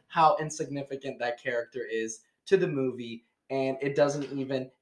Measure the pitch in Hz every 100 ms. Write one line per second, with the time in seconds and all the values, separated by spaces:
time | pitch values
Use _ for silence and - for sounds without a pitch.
0 | - 170 156 147 156 - 147 143 139 135
1 | 139 117 120 120 139 120 117 127 107 113
2 | 113 113 _ _ - 190 175 143 131 120
3 | 117 117 _ _ - 135 135 135 139 139
4 | 143 147 135 139 131 135 127 _